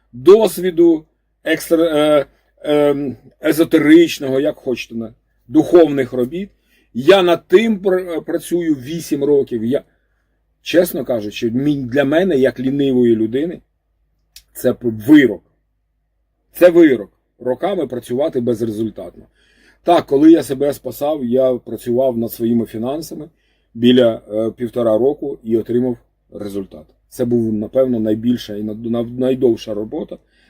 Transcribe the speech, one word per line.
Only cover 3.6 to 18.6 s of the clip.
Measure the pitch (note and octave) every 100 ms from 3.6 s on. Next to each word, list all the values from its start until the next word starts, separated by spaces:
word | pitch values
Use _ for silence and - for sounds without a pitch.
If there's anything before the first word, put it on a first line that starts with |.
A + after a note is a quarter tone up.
| D#3+ D#3+ D3 D#3+ E3 - C#3 C3+
як | D3+ -
хочете, | - A#2+ -
на-, | A2+ A2+ _ _ _ _
духовних | C#3 D3+ F3 D#3 C#3 B2
робіт. | B2+ B2 E3+ G3 _ _ _ _
Я | A#2 C3+ G3
над | F3 E3+ _
тим | F#3 A3+ G3+
пр-, | G3 F#3 F3+ D#3+
працюю | D#3 E3+ - F3 E3
вісім | C#3 B2 E3 - D3
років. | C#3 C#3+ B2+ A#2+
Я, | A2+ C3 - _ _ _ _ _ _ _
чесно | - D#3+ F3 D#3+
кажучи, | B2 A#2+ G#2 - A#2
мі-, | A#2+ D3 C#3+ B2
для | C3+
мене, | C#3 D#3 F#3+ C#3+
як | B2+ B2+
лінивої | C3 C#3+ C#3 B2+ A#2+ A2
людини, | A2 B2+ E3 - _ _ _ _ _ _ _ - _
це | - B2+
п-, | - B2 A2 A2
вирок. | D3+ B2 F#2 _ _ _ _ _ _ _ _ _ _ _
Це | - F3+
вирок. | E3+ D#3+ A#2 G2 _ _ _
Роками | B2 B2+ F3 G3 C3+
працювати | B2 - B2 D#3+ C#3+
безрезультатно. | A#2+ A2